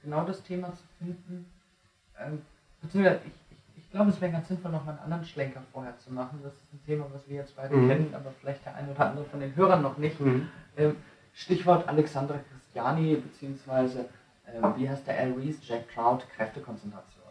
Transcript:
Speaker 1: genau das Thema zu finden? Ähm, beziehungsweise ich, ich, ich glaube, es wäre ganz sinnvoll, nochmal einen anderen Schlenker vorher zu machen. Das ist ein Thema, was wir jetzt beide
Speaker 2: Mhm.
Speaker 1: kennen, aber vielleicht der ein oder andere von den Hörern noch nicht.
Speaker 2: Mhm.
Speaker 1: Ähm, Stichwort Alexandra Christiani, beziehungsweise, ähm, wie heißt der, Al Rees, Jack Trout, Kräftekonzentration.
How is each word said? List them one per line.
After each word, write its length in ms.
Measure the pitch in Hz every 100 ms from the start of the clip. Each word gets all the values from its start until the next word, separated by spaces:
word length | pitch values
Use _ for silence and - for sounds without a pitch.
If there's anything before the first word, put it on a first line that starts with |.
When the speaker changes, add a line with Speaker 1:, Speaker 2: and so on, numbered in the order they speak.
Speaker 1:
genau 240 | 147 156 175
das 160 | 190
Thema 300 | - 180 180
zu 100 | 170 _ _
finden? 480 | 175 175 - 180 175 _ _ _ _ _ _ -
Ähm, 220 | 113 151 - _ _ _
beziehungsweise 380 | 160 185 190 - -
ich, 80 | - _
ich, 320 | - _ -
ich 80 | -
glaube, 180 | 196 208
es 100 | 185
wäre 100 | 180
ganz 160 | 165 -
sinnvoll, 240 | 180 175
nochmal 240 | 156 147 147
einen 80 |
anderen 220 | 147 170 165
Schlenker 360 | 151 135 131 127
vorher 260 | 131 127 -
zu 120 | -
machen. 280 | 127 127 151
Das 100 | 139
ist 200 | - _
ein 100 | 143 -
Thema, 200 | 151 143
was 140 | 139 -
wir 80 | 143
jetzt 200 | 139 -
beide 200 | 135 143
Speaker 2:
Mhm. 120 | 127
Speaker 1:
kennen, 260 | 156 151 135
aber 160 | 135 -
vielleicht 260 | 139 139 -
der 100 | -
ein 140 | 143
oder 180 | 139 135
andere 180 | 139 143
von 140 | 143
den 160 | 135 135
Hörern 280 | 190 180
noch 140 | 139 147
nicht. 220 | 151 -
Speaker 2:
Mhm. 280 | 139 127 165 - - -
Speaker 1:
Ähm, 180 | 151 151 - - _
Stichwort 540 | - - 180 180 175 -
Alexandra 520 | 151 151 139 143 143 -
Christiani, 680 | - _ - 123 160 160 151
beziehungsweise, 920 | - - 139 135 - 131 127 123 - - _ _ -
ähm, 260 | 117 147 -
wie 120 | 135
heißt 160 | 135 -
der, 140 | 113
Al 140 | 127
Rees, 240 | 127 143 151
Jack 320 | - 117 -
Trout, 280 | 117 120 127 - -
Kräftekonzentration. 840 | 110 - - 107 104 104 - - -